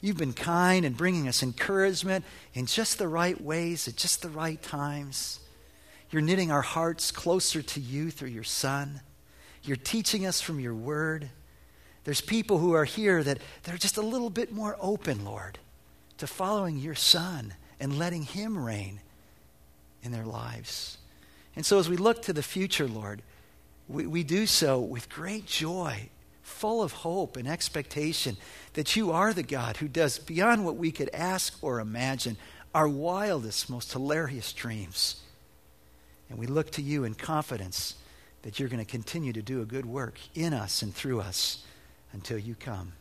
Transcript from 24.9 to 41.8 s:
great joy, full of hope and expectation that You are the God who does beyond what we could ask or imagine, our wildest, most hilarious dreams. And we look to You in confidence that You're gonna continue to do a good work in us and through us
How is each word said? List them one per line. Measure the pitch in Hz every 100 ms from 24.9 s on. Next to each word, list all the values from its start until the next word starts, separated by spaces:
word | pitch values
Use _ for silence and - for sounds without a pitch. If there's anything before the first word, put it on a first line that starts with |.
| 123 -
great | - 170 214 -
joy, | - 156 185 165 107 113 - - -
full | - - 214 226
of | 185
hope | - 165 185 165 131
and | 123
expectation | 170 - 160 139 147 151 156 135 98 - - -
that | - 147 220
You | 208
are | 165 208
the | 180
God | 139 139 120 110
who | 151
does | 135 151 -
beyond | - 160 208 233
what | 185 127
we | 160
could | 151 143
ask | - 175 185 - -
or | 151 120
imagine, | 107 113 131 135 123 107 - - -
our | 156 151
wildest, | 139 160 185 208 165 110 - -
most | 123 -
hilarious | 131 135 151 156 135 -
dreams. | - 120 110 90 95 - - - - - - - - - - - - -
And | 117
we | 120
look | 143 156
to | -
You | 143 147
in | 120
confidence | 107 - 156 151 117 95 - - - - - - -
that | - 101
You're | 135
gonna | 120
continue | 107 123 107 170 143
to | 113
do | 107 131
a | 110
good | 131 123
work | 131 117 - -
in | - 165
us | 139 107 -
and | 107
through | - 139 123
us | 95 92 - - - -